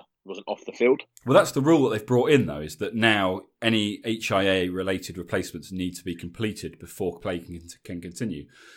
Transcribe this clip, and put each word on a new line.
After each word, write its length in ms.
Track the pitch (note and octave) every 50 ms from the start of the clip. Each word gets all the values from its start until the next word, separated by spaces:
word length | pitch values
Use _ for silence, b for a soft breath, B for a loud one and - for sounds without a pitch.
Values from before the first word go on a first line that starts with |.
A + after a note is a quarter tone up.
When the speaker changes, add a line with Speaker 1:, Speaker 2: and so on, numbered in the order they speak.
| - _ _ _ _
Speaker 1:
wasn't 240 | F#2+ F#2+ G2 - -
off 160 | G#2 - -
the 60 | -
field. 280 | - - A#2+ B2 C#3 - - - _ - -
Speaker 2:
Well, 140 | A#2 C#3 F#3+
that's 140 | F3+ -
the 80 | - C#3+
rule 240 | C3+ D3+ E3 D#3 C3 A2+
that 80 | G#2+
they've 100 | G#2+ -
brought 240 | - B2+ A#2+ B2 -
in, 160 | D3+ C3 G#2
though, 120 | D#2+ C#2+ D2
is 160 | D2+ D#2 - -
that 160 | G2+ G2 -
now 460 | A2+ A2+ A2+ G#2+ G#2 G2 F#2 F#2 - - _ _ _
any 380 | - A2+ A2+ A2 G#2 G#2 G#2 - -
H 280 | A#2 A2+ A2 - -
I 100 | A2+ F#2+
A 260 | G2 G2 F#2+ F#2+ F2+ F2+
related 480 | F2+ F#2 F#2 F#2+ F#2+ F2+ - - F2
replacements 540 | F#2 F2 - - F#2+ F2+ - - E2 D2+ -
need 240 | F#2 F#2 F2+ F2+ F2
to 80 | -
be 140 | - F2+ E2+
completed 640 | F2 - F2 - - A2+ G#2+ G2 - - - - -
before 400 | - - - - G2+ F2+ F2 -
play 180 | - G2+ F2+ E2+
can, 220 | E2+ - F2 E2+ E2 E2+ - - -
can 160 | - F2+ F2
continue. 460 | F2 F2+ F2 - B2+ G#2+ E2 C#2+ C#2+ B B B B B B